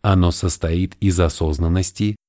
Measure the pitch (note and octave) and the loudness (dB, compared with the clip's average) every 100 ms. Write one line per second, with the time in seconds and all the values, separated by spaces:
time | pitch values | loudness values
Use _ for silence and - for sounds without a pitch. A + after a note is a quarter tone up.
0 | G#2 F#2+ F2 - F#2 - D#2+ E2+ F#2 - | 2 4 2 0 -4 -2 -2 -2 -2 -2
1 | G2 F2 E2 - D#2+ D2+ E2 F2 F#2 - | 0 2 0 0 -4 0 0 0 -2 -2
2 | G#2 G#2 | -4 -4